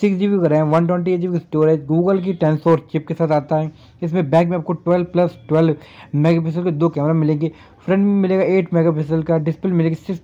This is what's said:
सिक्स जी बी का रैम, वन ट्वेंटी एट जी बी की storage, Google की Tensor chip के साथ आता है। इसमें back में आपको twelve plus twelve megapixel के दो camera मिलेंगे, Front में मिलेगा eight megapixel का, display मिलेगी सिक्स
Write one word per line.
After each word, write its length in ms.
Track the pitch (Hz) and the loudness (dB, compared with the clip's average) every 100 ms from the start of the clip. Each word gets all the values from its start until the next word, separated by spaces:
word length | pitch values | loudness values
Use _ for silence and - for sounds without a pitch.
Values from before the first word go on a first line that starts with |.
सिक्स 160 | 208 190 | -2 0
जी 100 | 202 | 0
बी 100 | 202 | 0
का 100 | 170 | 2
रैम, 200 | 151 156 | 2 2
वन 200 | 156 170 | 2 2
ट्वेंटी 260 | 180 175 | 0 -2
एट 60 | 180 | -2
जी 80 | 180 | -2
बी 60 | |
की 60 | 175 | -4
storage, 460 | 170 151 156 160 139 | -4 0 2 2 0
Google 340 | 160 175 196 | 0 2 0
की 100 | 180 180 | -2 -2
Tensor 420 | 160 156 170 160 - | 0 0 2 0 0
chip 160 | 160 151 | -8 -6
के 60 | |
साथ 180 | 165 165 | -4 0
आता 240 | 151 135 156 | 0 0 -2
है। 160 | 156 - - - | -4 -8 -20 -10
इसमें 280 | 175 175 151 | -4 -2 2
back 180 | 160 175 | 2 2
में 100 | 180 | -2
आपको 160 | 151 165 | -4 -4
twelve 300 | - 180 175 | 0 0 0
plus 320 | 175 175 - - | 0 -2 -4 -2
twelve 280 | 156 165 147 - - - 147 | 0 2 0 -8 -20 -6 0
megapixel 480 | 156 170 165 160 | 2 2 0 -4
के 80 | 180 | -4
दो 160 | 151 170 | -2 -2
camera 240 | 175 185 165 | 0 0 0
मिलेंगे, 360 | 151 151 160 - - - - | 0 0 -4 -8 -18 -14 -2
Front 200 | 190 202 | 0 2
में 80 | |
मिलेगा 300 | 202 190 190 165 | 2 2 0 2
eight 280 | 185 180 | 0 0
megapixel 480 | 170 165 151 147 160 | 0 0 0 -2 -2
का, 140 | 156 165 | 0 -2
display 320 | 151 156 190 | -2 -4 -2
मिलेगी 240 | 175 165 160 | 0 0 -2
सिक्स 220 | - 180 | -6 -10